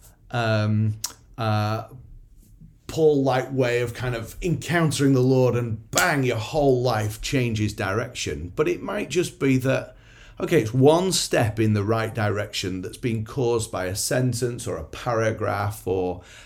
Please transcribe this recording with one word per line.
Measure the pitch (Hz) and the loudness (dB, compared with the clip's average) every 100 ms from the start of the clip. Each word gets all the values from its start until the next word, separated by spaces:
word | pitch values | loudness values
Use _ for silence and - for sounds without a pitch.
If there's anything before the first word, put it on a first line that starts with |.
| - - - | -20 -20 -8
um, | 120 113 107 107 107 110 107 - - - - | -2 0 2 2 2 0 -2 -10 -12 -18 -6
uh, | 110 107 104 110 - 123 - - - - - - - _ - | -2 0 -2 -4 -8 -18 -20 -20 -20 -20 -20 -20 -20 _ -8
Paul-like | 160 156 143 135 127 123 | 4 4 6 4 0 0
way | 131 120 123 | 0 2 2
of | 117 | -2
kind | - 123 117 | -4 -4 -4
of | 107 - | -8 -6
encountering | 180 151 - 170 156 - 139 | -2 -2 0 2 2 2 4
the | 127 | 6
Lord | 127 131 127 120 | 6 6 4 2
and | 120 110 - | -2 -6 0
bang, | 180 180 147 | 4 4 2
your | 127 107 | 0 -2
whole | - 156 143 123 | -2 2 2 4
life | 123 110 104 - | 2 0 -2 -6
changes | - 135 120 107 107 | -4 -2 0 0 -2
direction. | 107 98 107 120 - 92 73 87 - | -2 -2 -2 -4 -6 -6 -6 -6 -2
But | 165 | -2
it | 175 | -2
might | 196 208 170 | -6 -6 -2
just | 170 170 - | -2 -2 -2
be | 139 131 | 2 2
that, | 131 123 - - - - - - | 2 -2 -4 -16 -20 -20 -20 -8
okay, | 170 165 | 0 2
it's | 107 | 2
one | 131 139 165 185 | 4 6 6 2
step | - - 160 107 107 | -2 0 2 2 2
in | 110 | 2
the | 107 | 2
right | 101 113 110 110 | 0 -2 -2 -2
direction | 104 101 104 - 95 92 | 0 0 -4 -6 -6 -6
that's | 95 - | -8 -6
been | 127 110 110 | -4 -4 -4
caused | 139 120 117 110 | -2 0 0 -2
by | 92 90 | -4 -4
a | 98 | -4
sentence | - 131 127 120 123 120 98 | -2 0 0 0 -4 -4 -6
or | 80 | -8
a | 80 | -8
paragraph | - 123 113 113 - 104 101 101 - 98 | -8 -2 0 0 0 -2 -2 -4 -4 -4
or, | 95 90 90 - - | -2 -2 -6 -12 -20